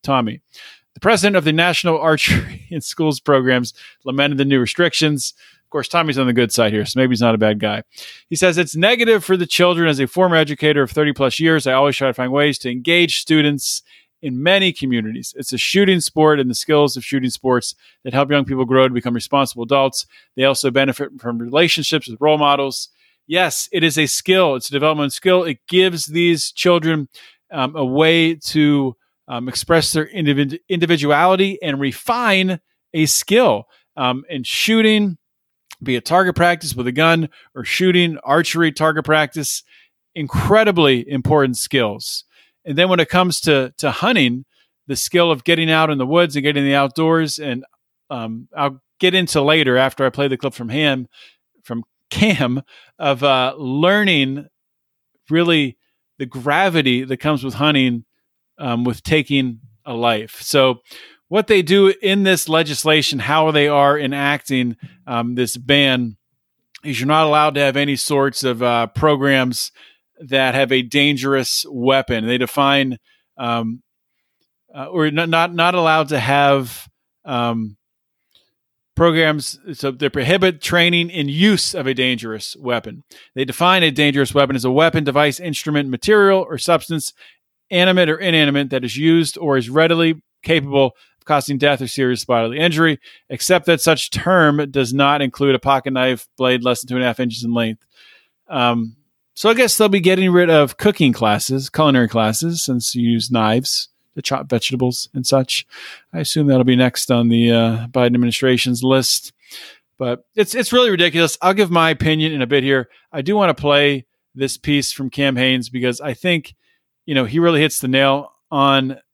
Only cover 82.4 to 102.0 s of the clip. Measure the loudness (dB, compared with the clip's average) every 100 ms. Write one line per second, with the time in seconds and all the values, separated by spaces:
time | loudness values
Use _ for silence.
82.4 | -12 -10 -4 -4 -6 -18 _ -20 _ -8
83.4 | -8 0 2 2 2 2 0 2 0 2
84.4 | 2 0 0 2 2 2 0 0 0 -2
85.4 | -8 -8 -4 -4 -4 -6 2 4 4 2
86.4 | -2 -8 -2 -2 0 -8 -8 _ -20 _
87.4 | _ _ _ 0 2 2 2 0 0 2
88.4 | 2 0 -2 -4 -6 -2 2 2 0 -4
89.4 | -2 -2 0 0 2 2 0 -2 _ _
90.4 | -2 -2 0 2 2 _ _ _ -2 -2
91.4 | 0 0 0 0 -4 -2 -2 -2 0 0
92.4 | 0 -2 -2 2 0 0 -10 -20 _ -8
93.4 | 0 0 2 2 2 0 -2 -6 0 4
94.4 | 4 2 -2 -2 -2 0 2 2 -2 0
95.4 | 0 2 2 0 0 0 0 -2 -8 _
96.4 | 0 0 0 -2 -4 -2 -2 -2 -6 -4
97.4 | -4 -2 -4 -6 _ _ -20 _ _ _
98.4 | _ -2 0 0 -4 -12 _ _ _ -2
99.4 | 0 2 2 2 4 6 4 4 4 4
100.4 | 6 6 4 2 0 4 2 4 0 0
101.4 | -2 -4 -4 0 2 4